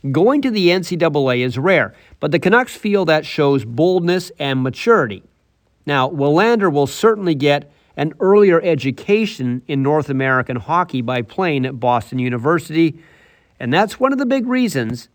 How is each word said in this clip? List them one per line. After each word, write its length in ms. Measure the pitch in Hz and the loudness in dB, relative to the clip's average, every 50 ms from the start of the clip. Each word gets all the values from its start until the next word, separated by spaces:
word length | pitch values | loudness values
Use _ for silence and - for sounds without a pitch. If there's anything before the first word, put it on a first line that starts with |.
| - 139 | -6 -2
Going 300 | 135 156 180 233 277 294 | 0 2 4 4 2 2
to 80 | 269 269 | 0 0
the 220 | 220 208 185 170 | 0 2 2 2
N 120 | 175 190 170 | 2 2 0
C 120 | - 175 | -4 -2
double 340 | 165 170 165 147 147 135 131 | 0 0 0 2 0 0 0
A 140 | 123 123 123 | 0 0 -2
is 160 | 127 123 131 | -2 -4 -2
rare, 340 | 131 190 190 156 117 95 - - _ _ - _ | 0 2 2 2 2 -2 -6 -18 _ _ -14 _
but 120 | - 151 | -4 -2
the 80 | 147 165 | -2 0
Canucks 360 | - 185 208 240 254 - - | 2 4 2 2 2 0 -8
feel 300 | - - 214 202 196 185 | -8 -4 -2 0 0 2
that 180 | 165 160 151 156 | 2 0 0 0
shows 420 | - - - 147 143 139 135 107 | -4 -2 0 2 2 2 0 -2
boldness 680 | 113 117 120 160 185 185 185 170 170 180 180 175 - - _ | -4 -2 0 2 2 2 2 0 0 -2 -2 -4 -8 -10 _
and 240 | 143 139 135 131 127 | -4 -4 -2 -2 -2
maturity. 580 | 131 - - - 233 233 202 147 113 101 85 - _ _ _ _ _ _ _ _ _ _ _ _ | -4 -6 -4 0 2 2 2 2 -2 -4 -12 -16 _ _ _ _ _ _ _ _ _ _ _ _
Now, 240 | - 143 139 131 127 | -2 0 0 0 -2
Willander 640 | 175 147 139 143 147 170 208 226 240 226 202 180 143 | -2 -2 0 2 2 4 4 4 2 2 2 0 2
will 140 | 143 143 | 0 0
certainly 480 | 135 - - - 226 220 208 196 175 160 | -2 -2 0 2 2 2 2 0 -2 0
get 360 | 135 139 143 143 143 - - _ _ _ _ _ | 2 2 2 2 0 -2 -10 _ _ _ _ _
an 180 | - 143 156 156 _ | -6 -4 -4 -4 _
earlier 400 | - 190 202 208 208 196 170 165 | 2 4 4 6 6 6 4 4
education 1000 | 160 175 165 139 120 135 127 - - - 202 220 220 202 - - 131 123 120 127 - | 2 0 -2 0 -2 -4 -6 -6 -2 0 0 0 0 -2 -4 -6 -6 -4 -4 -6 -6
in 160 | - 151 139 131 | -6 -4 -2 0
North 260 | 139 151 156 143 143 | 2 0 0 0 -2
American 460 | 135 131 135 135 131 127 123 - 131 | -2 -2 0 2 2 0 0 -2 -6
hockey 460 | 123 - - 160 175 180 175 - 131 | -8 -4 -2 -2 -2 -2 -2 -4 -6
by 200 | 120 117 127 123 | -4 -4 -4 -4
playing 460 | 120 - - - 190 175 151 135 127 | -6 -6 -6 -4 -2 -2 0 -2 -2
at 120 | 131 131 120 | -4 -6 -2
Boston 380 | 117 123 123 117 113 - - | 0 0 0 0 -2 -4 -6
University, 800 | 127 123 123 120 120 113 147 170 165 - - 156 160 165 160 - - - - _ _ _ _ _ _ _ _ _ _ | -4 -2 -2 -4 -2 0 0 0 0 -2 -4 0 0 0 0 -2 -6 -20 -20 _ _ _ _ _ _ _ _ _ _
and 120 | 131 117 | -4 0
that's 280 | 135 175 214 214 - - | 2 2 0 0 -2 -2
one 120 | 254 269 | -2 -2
of 60 | 277 | 0
the 80 | 262 285 | -2 -2
big 220 | 240 269 269 226 | 0 0 -2 0
reasons 600 | 247 247 254 247 220 156 139 117 113 117 120 - _ | -2 0 0 0 0 -2 -4 -4 -4 -6 -10 -12 _